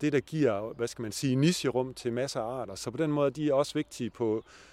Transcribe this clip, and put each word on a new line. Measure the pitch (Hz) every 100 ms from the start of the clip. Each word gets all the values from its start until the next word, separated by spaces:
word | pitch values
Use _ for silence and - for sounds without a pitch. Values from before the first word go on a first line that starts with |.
det, | 147
der | 139
giver, | - 160 135 101 113
hvad | 113 117
skal | -
man | 110
sige, | - 139 131
nicherum | 156 175 135 120 131
til | 123 123
masser | 120 127 135
af | 110 131
arter. | 101 95
Så | 123
på | 123
den | 156
måde | 147 139
er |
de | 135 147
også | 139 147
vigtige | 156 - - 113
på, | - 113 110 - - -